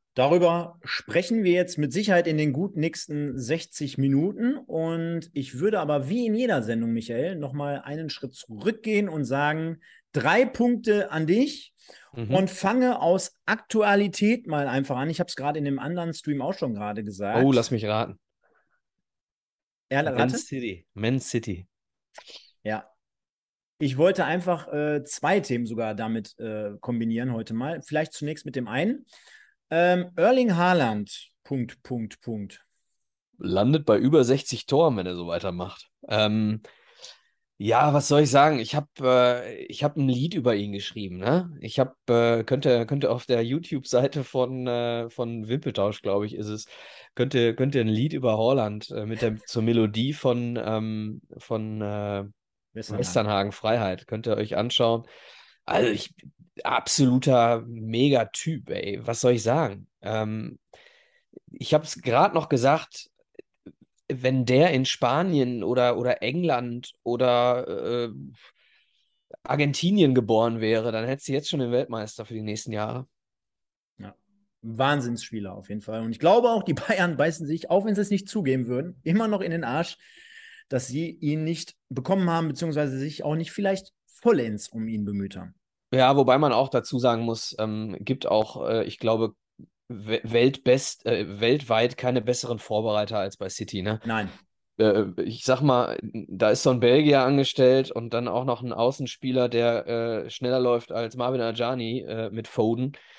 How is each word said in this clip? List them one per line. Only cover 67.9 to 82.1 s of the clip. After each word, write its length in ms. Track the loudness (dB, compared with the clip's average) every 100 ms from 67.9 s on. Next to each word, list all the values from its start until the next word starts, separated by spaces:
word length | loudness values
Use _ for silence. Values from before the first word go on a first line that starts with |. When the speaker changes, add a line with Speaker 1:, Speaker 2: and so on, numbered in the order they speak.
| -4 -4
Speaker 2:
äh, 20 | -8 -16 -20 -20 _ _ _ _ _ _ _ _ -18
Argentinien 680 | -4 0 0 2 2 6 6
geboren 460 | 6 4 4 2 0
wäre, 320 | 0 2 0
dann 140 | -4 -4
hättest 220 | -6 -4
du 40 |
jetzt 160 | -4 -2
schon 120 | -2
den 120 | 0
Weltmeister 540 | 0 -2 -6 -8 -12 -12
für 80 |
die 80 | -10
nächsten 300 | -8 -8 -6
Jahre. 340 | -4 -4 -6 -10 _ _ _ _ _ _ _ _ -20
Speaker 1:
Ja. 180 | -20 -20 _ _ _ _
Wahnsinnsspieler 920 | -12 -2 0 0 -2 -6 -8 -10 -10
auf 160 | -12 -12
jeden 100 | -12
Fall. 220 | -8 -8
Und 80 | -6
ich 80 | 0
glaube 320 | 4 6 4
auch, 140 | 2
die 100 | 0
Bayern 420 | -4 -2 0 0 2
beißen 300 | 0 -2 -6
sich, 240 | -6 0
auch 160 | 0 2
wenn 80 |
sie 80 | -2
es 80 | 0
nicht 180 | -2 -2
zugeben 380 | -4 0 0 0
würden, 340 | -4 -6 -8
immer 240 | 0 2 2
noch 120 | 0
in 120 | -2
den 120 | -4
Arsch, 320 | -2 -2 -4 -8 -20 -20 -20 -20 -20 -20 _
dass 180 | -4 -4
sie 220 | -6 -6
ihn 340 | -4 -2 -2
nicht 320 | -2 -4 -8 _ _
bekommen 400 | -8 -2